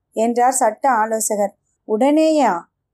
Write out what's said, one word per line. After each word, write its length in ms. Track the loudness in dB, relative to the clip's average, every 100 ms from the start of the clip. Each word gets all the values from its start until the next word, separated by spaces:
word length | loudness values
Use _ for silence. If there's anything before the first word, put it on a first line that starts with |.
| _
என்றார் 400 | -4 -2 0 0
சட்ட 320 | 2 -2 0 -2
ஆலோசகர். 640 | 0 0 -2 -4 -2 -4 -6 _ _ -6
"உடனேயா?" 640 | -2 2 2 2 2 0 -2 -8 _ _